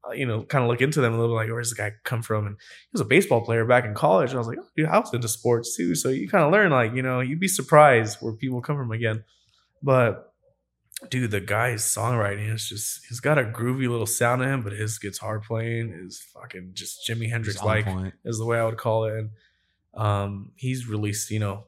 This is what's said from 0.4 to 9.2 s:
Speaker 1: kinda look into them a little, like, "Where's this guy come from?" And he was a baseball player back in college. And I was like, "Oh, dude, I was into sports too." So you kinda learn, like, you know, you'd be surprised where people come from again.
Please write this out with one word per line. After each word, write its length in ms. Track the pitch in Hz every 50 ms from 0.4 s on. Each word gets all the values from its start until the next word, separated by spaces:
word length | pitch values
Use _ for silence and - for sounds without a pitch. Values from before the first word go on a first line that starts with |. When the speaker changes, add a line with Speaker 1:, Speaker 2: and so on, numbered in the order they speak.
Speaker 1:
kinda 260 | 104 - - 139 123 120
look 140 | 120 117
into 180 | 127 143 151 156
them 140 | 127 117 113
a 40 | 113
little, 160 | 117 117 117
like, 140 | 113 110 113
"Where's 220 | 113 120 120 117
this 80 | 117 -
guy 120 | 107 107 107 _ _
come 160 | - 127 113
from?" 260 | 113 - 110 107 104
And 100 | 101 101 -
he 300 | - - - - - _
was 80 | - 220
a 60 | 131
baseball 340 | 107 127 170 175 - 131 117
player 220 | 113 - 113 117 113
back 220 | 117 123 123 123
in 80 | 113 107
college. 340 | 104 - 151 185 190 147 123
And 80 | 135
I 20 | 127
was 60 | 117
like, 120 | 113 131 320
"Oh, 60 | - _ _
dude, 80 | - 156
I 140 | 156 170 208
was 160 | 226 - -
into 140 | 117 120 110
sports 460 | - - - 123 120 117 120 - - -
too." 160 | 170 175 175
So 160 | 156 - 135
you 180 | 135 139 - -
kinda 180 | - 190 156 143
learn, 220 | 175 208 208 180
like, 200 | 147 131 117 110
you 80 | 120 131
know, 200 | 127 131 127 127
you'd 200 | 131 127 143 165
be 80 | 190 185
surprised 680 | 185 - 135 - 165 151 151 143 127 113 110 110 110 -
where 140 | - 117 110
people 260 | 110 - 131 127 123
come 160 | 120 - 151
from 160 | 143 131 117
again. 320 | 110 110 120 113 110 113